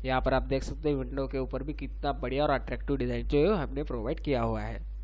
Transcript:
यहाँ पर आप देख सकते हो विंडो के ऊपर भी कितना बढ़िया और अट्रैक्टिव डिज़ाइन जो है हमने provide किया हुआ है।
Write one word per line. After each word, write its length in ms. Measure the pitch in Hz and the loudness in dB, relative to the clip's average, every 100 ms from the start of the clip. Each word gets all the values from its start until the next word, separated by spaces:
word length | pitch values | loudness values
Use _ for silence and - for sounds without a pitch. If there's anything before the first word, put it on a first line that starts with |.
यहाँ 160 | 131 131 | 0 2
पर 140 | 131 | 4
आप 80 | 131 | 2
देख 200 | 127 135 | 2 -2
सकते 300 | - 131 151 | -2 -2 0
हो 60 | 139 | 0
विंडो 280 | 127 135 131 | 0 -4 -2
के 120 | 135 | -2
ऊपर 240 | 127 131 | -2 -4
भी 100 | 147 | -4
कितना 400 | 147 135 - 143 | -6 -6 -4 -2
बढ़िया 300 | 139 127 135 | -2 -2 2
और 80 | 147 | 4
अट्रैक्टिव 460 | 135 - 123 - 139 | 2 0 -4 0 0
डिज़ाइन 300 | 127 120 117 | 0 0 2
जो 120 | 143 | 6
है 240 | 160 214 | 6 4
हमने 200 | 127 135 | 0 -4
provide 380 | 151 123 110 151 | -4 -4 -2 -2
किया 220 | - 131 | 0 2
हुआ 180 | 113 110 | 2 0
है। 300 | 107 113 - - | -2 -6 -8 -10